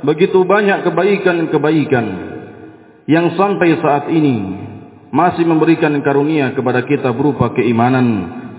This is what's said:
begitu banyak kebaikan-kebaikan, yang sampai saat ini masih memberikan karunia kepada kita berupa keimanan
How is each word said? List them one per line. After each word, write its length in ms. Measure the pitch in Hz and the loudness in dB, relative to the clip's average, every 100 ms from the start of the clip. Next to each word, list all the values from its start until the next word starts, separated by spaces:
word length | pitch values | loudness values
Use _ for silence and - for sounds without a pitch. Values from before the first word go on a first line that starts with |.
| 139 | 2
begitu 400 | 156 190 190 180 | 2 4 2 4
banyak 400 | 202 202 180 175 | 2 2 0 0
kebaikan-kebaikan, 1200 | 165 185 202 190 170 156 156 151 156 135 127 110 92 82 - - - - - - - - | 0 2 2 0 0 0 0 2 0 2 0 0 -6 -10 -14 -16 -20 -20 -20 -20 -18 0
yang 240 | 156 170 | 2 2
sampai 400 | 165 196 185 175 151 | 0 -2 2 0 2
saat 240 | 156 143 - | 0 0 0
ini 400 | 160 147 120 95 95 - - - - - | 0 0 0 -4 -8 -12 -16 -20 -20 -6
masih 320 | 135 180 170 | 0 0 0
memberikan 480 | 165 160 156 160 160 147 143 | 0 2 2 2 2 0 0
karunia 480 | 139 147 156 127 | 0 0 0 -2
kepada 320 | 131 123 123 123 | -2 -2 -2 0
kita 240 | 147 131 | -2 -2
berupa 400 | 117 143 123 117 | 0 -2 0 -2
keimanan 880 | 95 104 117 120 131 123 107 85 - - | 0 0 2 2 2 2 0 -4 -10 -16